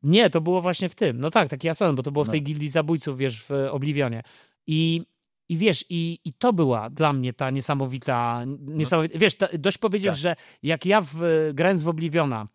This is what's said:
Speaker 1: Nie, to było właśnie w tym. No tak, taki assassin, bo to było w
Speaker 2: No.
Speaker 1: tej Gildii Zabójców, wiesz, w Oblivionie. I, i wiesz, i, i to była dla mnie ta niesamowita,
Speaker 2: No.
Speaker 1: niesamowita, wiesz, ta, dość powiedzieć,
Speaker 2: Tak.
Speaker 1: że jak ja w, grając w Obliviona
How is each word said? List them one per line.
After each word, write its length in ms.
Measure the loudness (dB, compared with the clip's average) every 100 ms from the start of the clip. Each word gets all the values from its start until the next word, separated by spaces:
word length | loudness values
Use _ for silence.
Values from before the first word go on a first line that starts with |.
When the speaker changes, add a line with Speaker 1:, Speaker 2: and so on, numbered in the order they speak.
Speaker 1:
Nie, 260 | 4 6 6
to 120 | 4
było 200 | 0 0
właśnie 280 | 0 -2 -4
w 60 | 0
tym. 240 | -2 0
No 100 | 0
tak, 180 | 2 0
taki 200 | -2 -4
assassin, 260 | 0 0 0
bo 80 |
to 80 | -2
było 140 | -2 0
w 20 |
Speaker 2:
No. 40 |
Speaker 1:
tej 100 | 0
Gildii 260 | -2 -4 -2
Zabójców, 480 | 0 0 -2 -2 -2
wiesz, 260 | -2 -4 -6
w 180 | -2 -2
Oblivionie. 520 | -2 -2 0 -2 -2 -10 -20 _ _ -2
I, 360 | 0 2 0 -4 _ _ _ _
i 80 | 0
wiesz, 280 | 2 0 -2
i, 300 | -4 -4 -6 -12
i 80 |
to 200 | -2 0
była 360 | 4 2 2 -2
dla 240 | 0 0
mnie 200 | 2 -2
ta 160 | -4 -4
niesamowita, 920 | -4 -2 -2 -2 -6 -2 0 0 -2 -6
Speaker 2:
No. 120 | -10 -8
Speaker 1:
niesamowita, 440 | -4 0 0 0 2
wiesz, 160 | 0 2
ta, 120 | -2 0
dość 180 | -2 0
powiedzieć, 300 | -2 0 -2
Speaker 2:
Tak. 40 | 0
Speaker 1:
że 180 | -2 -4 -10 _
jak 220 | -2 0 4
ja 160 | 2
w, 200 | 2 -2 2 2 2
grając 300 | 2 2 2
w 40 | 0
Obliviona 600 | -2 0 0 0 -2 -8